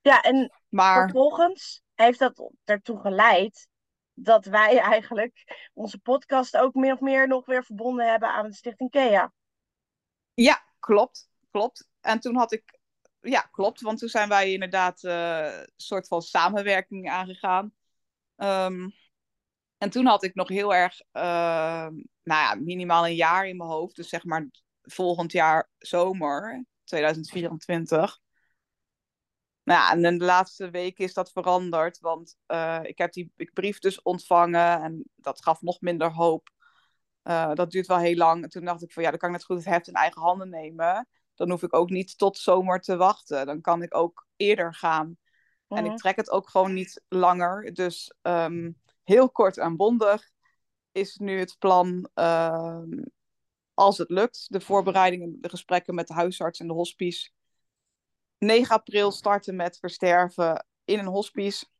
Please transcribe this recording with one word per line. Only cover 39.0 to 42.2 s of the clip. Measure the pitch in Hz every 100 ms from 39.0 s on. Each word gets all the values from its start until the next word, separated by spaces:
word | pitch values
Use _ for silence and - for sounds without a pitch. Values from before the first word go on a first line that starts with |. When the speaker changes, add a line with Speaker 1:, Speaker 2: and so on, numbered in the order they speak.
Speaker 2:
"Ja, | 160
dan | 156
kan | 180
ik | 175
net | -
goed | 180
het | 170
heft | 175 175
in |
eigen | 175 156 170
handen | 165 190 190
nemen. | 165 156 165 165 196 254 _ _ _
Dan | 175
hoef | 175
ik | 175
ook | 156 175
niet | 185 190
tot | -